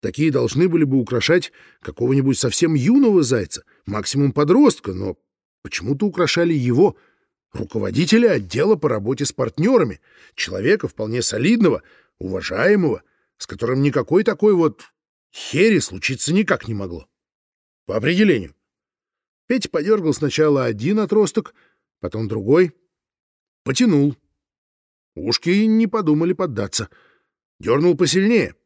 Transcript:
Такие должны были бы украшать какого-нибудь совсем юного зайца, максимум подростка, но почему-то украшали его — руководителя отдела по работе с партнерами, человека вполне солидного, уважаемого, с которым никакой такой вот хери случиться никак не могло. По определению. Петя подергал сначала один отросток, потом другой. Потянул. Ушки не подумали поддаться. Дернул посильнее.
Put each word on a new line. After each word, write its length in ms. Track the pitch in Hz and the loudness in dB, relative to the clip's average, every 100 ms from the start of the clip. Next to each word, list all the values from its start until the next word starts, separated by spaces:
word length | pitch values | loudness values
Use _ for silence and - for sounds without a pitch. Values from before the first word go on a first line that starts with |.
Такие 300 | 104 113 156 | -8 -2 0
должны 380 | 131 120 135 180 | 0 -2 0 0
были 160 | 170 | 2
бы 140 | 147 135 | 2 0
украшать 540 | 117 123 - 175 - _ - _ | 0 -2 2 0 0 _ -20 _
какого-нибудь 560 | - - 123 135 135 127 | -16 -6 0 0 0 0
совсем 360 | 127 - 165 | -2 0 2
юного 480 | 156 131 262 262 196 | 2 4 4 6 4
зайца, 420 | 127 123 90 - _ _ - | 2 0 -2 -10 _ _ -8
максимум 460 | 104 98 135 143 | -6 -4 0 0
подростка, 600 | 147 147 208 294 - - | 2 0 4 4 2 -8
но 260 | 92 98 - _ _ _ _ | -8 -8 -10 _ _ _ _
почему-то 440 | - - 87 139 208 | -14 -10 -6 -2 -2
украшали 480 | - 160 - 170 | -2 -2 0 0
его — 420 | 156 123 120 190 - _ _ _ _ _ | 0 0 4 2 2 _ _ _ _ _
руководителя 800 | - 95 110 101 131 170 220 240 | -12 -8 -6 -4 -2 2 4 4
отдела 440 | 147 95 107 180 202 | 0 -4 -2 0 0
по 120 | 143 | 0
работе 380 | 110 101 139 139 | -2 -4 -4 -4
с 60 | |
партнерами, 680 | - 120 - 180 262 139 80 _ _ - | -4 -6 -2 2 2 0 -4 _ _ -20
человека 540 | - - 92 117 208 - | -12 -8 -4 0 0 -2
вполне 320 | - 110 120 | -8 -6 -4
солидного, 600 | 113 110 151 240 190 113 _ _ _ _ | -4 0 2 4 2 2 _ _ _ _
уважаемого, 840 | 92 92 90 92 156 208 165 107 _ _ _ _ | -8 -8 -6 0 2 4 2 -2 _ _ _ _
с 100 | - | -14
которым 360 | 92 117 131 | -6 -4 0
никакой 420 | 143 139 113 175 | 0 0 2 2
такой 300 | 220 208 214 | 2 2 2
вот 300 | 185 160 - - _ _ _ _ | 4 2 -2 -20 _ _ _ _
хери 440 | - - 143 214 185 | -16 -6 2 4 2
случиться 540 | - 92 113 131 - | -2 -6 -6 -4 -2
никак 340 | 180 214 - - | 0 0 -2 -4
не 80 | |
могло. 320 | 107 95 85 - _ _ _ _ _ _ _ - | -8 -8 -12 -16 _ _ _ _ _ _ _ -6
По 100 | 104 | -4
определению. 580 | 120 180 214 131 85 _ _ _ _ _ _ _ _ _ _ | 0 2 2 2 -2 _ _ _ _ _ _ _ _ _ _
Петя 200 | 247 - | -4 -2
подергал 460 | 165 156 214 160 | -6 0 0 0
сначала 500 | 143 147 - 156 143 | -2 -2 0 2 2
один 360 | 120 104 127 214 | -2 -4 -2 -2
отросток, 540 | 208 208 202 - - _ _ _ _ _ | 0 0 2 -2 -6 _ _ _ _ _
потом 280 | 90 107 110 | -10 -6 -6
другой. 460 | 107 101 156 180 _ _ _ _ _ _ _ _ _ | -6 2 2 2 _ _ _ _ _ _ _ _ _
Потянул. 520 | - 135 240 151 143 135 _ _ _ _ _ _ _ _ _ | -6 0 2 4 2 -2 _ _ _ _ _ _ _ _ _
Ушки 520 | - 92 113 170 196 220 | -10 -6 -4 0 0 2
не 200 | 220 226 | 2 0
подумали 460 | 220 170 151 170 | -2 0 0 0
поддаться. 560 | 180 180 113 101 - 107 _ _ _ _ _ _ _ | -2 -4 -4 -6 -6 -8 _ _ _ _ _ _ _
Дернул 380 | 98 127 175 160 | -2 2 2 2
посильнее. 580 | 170 180 196 233 127 - | 0 2 2 2 0 -8